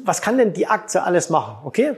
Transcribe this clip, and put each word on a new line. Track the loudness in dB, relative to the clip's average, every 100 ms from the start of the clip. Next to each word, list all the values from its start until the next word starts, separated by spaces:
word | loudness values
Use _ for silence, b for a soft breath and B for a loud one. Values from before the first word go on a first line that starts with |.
was | -4 -2
kann | 0 2
denn | 2
die | 2 0
Aktie | -2 0 -2
alles | 2 0 2
machen? | 0 -2 -10 -4
Okay, | 0 0